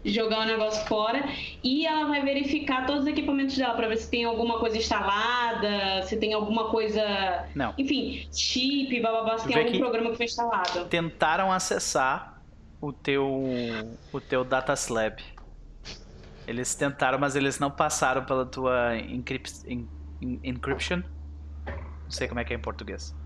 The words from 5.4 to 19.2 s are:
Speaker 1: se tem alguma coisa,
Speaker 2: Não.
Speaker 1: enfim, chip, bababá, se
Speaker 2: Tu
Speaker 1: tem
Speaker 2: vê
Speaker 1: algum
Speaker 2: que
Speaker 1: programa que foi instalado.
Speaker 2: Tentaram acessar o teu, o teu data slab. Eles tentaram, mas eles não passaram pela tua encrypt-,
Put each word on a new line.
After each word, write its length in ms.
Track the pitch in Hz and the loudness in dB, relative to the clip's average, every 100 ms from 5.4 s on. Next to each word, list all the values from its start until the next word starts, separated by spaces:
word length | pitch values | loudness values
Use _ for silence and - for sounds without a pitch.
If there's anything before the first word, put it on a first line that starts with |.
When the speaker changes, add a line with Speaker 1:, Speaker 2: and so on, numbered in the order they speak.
| 240 226 208 202 196 190 | 0 0 0 2 0 0
Speaker 1:
se 140 | 190 214 | 0 0
tem 160 | 214 | 0
alguma 360 | 214 208 226 220 | 0 2 0 2
coisa, 800 | 226 214 214 214 196 190 175 - 147 | 2 2 2 2 2 0 0 -4 -2
Speaker 2:
Não. 180 | 120 - | -2 0
Speaker 1:
enfim, 500 | 277 277 - - - | 0 0 0 -4 -8
chip, 680 | - - 254 262 285 262 240 | -2 0 2 2 2 0 0
bababá, 380 | 226 226 220 226 | 2 2 2 0
se 80 | - | 2
Speaker 2:
Tu 20 | |
Speaker 1:
tem 80 | 226 | 2
Speaker 2:
vê 40 | |
Speaker 1:
algum 100 | 233 | 4
Speaker 2:
que 80 | 196 | 2
Speaker 1:
programa 300 | 254 226 226 | 2 2 0
que 60 | 233 | 0
foi 80 | 233 | -2
instalado. 600 | - 233 208 180 175 175 | 0 0 2 0 -2 0
Speaker 2:
Tentaram 680 | 170 165 - 160 165 190 | 0 0 2 2 4 4
acessar 920 | 185 - - - 151 131 156 - - - - - - | 2 2 0 2 2 4 2 -4 -18 -20 -20 -20 -8
o 100 | 147 | -6
teu, 360 | 131 - 139 139 135 135 123 120 113 110 113 - | -4 0 2 4 2 0 0 -2 -4 -6 -12 -8
o 80 | 139 | -8
teu 240 | - 131 | 0 0
data 300 | 127 131 135 | 4 2 2
slab. 500 | 139 - 117 110 104 - - - - - - - - - - - - - | 0 2 2 0 -2 -14 -16 -18 -18 -18 -16 -14 -14 -16 -18 -18 -16 -8
Eles 280 | 117 123 - | -4 -4 0
tentaram, 420 | 143 139 135 135 | 0 2 2 4
mas 180 | 143 139 | 2 2
eles 220 | 139 131 | 2 2
não 140 | 139 | -2
passaram 520 | - 151 - 139 131 | 2 0 4 2 2
pela 220 | 131 131 127 | 2 0 0
tua 500 | - 131 127 120 117 | 0 2 4 2 0
encrypt-, 680 | - 123 | -4 -6